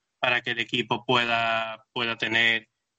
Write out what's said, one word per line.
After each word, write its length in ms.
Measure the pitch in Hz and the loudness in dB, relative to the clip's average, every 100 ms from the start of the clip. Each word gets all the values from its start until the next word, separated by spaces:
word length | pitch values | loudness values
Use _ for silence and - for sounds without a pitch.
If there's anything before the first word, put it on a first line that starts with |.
| _ _ | _ _
para 220 | 127 120 | -2 0
que 80 | 123 | -2
el 80 | 117 | -6
equipo 480 | 113 123 113 117 - | -2 -4 -2 -4 2
pueda, 800 | 123 117 117 113 113 113 110 _ | 2 2 0 0 -2 -4 -10 _
pueda 240 | 123 117 113 | -4 -4 -4
tener 500 | 117 113 117 113 - _ _ | 0 2 4 2 -4 _ _